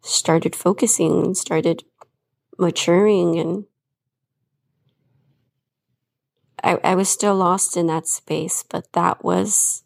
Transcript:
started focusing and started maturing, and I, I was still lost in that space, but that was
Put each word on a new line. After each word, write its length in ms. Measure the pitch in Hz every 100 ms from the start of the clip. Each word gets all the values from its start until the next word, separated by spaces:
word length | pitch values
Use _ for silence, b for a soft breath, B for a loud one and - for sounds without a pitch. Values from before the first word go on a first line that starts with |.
started 540 | - - - 165 170 -
focusing 680 | 175 - 226 - 160 147 180
and 120 | 185
started 460 | - 160 165 165 - _ - _ _ _ _ -
maturing, 800 | 175 165 - 175 208 202 175 165
and 260 | 165 185 202 _ _ _ _ _ _ _ _ _ _ _ _ _ _ _ _ _ _ _ _ _ _ _ _ _ _ _ _ -
I, 160 | - 175
I 120 | - 185
was 140 | 190
still 260 | - 208 190
lost 400 | 180 185 - 185
in 120 | 170
that 200 | 160 -
space, 560 | - - 156 165 -
but 300 | - - -
that 300 | - 175 -
was 600 | - 185 202 214 - -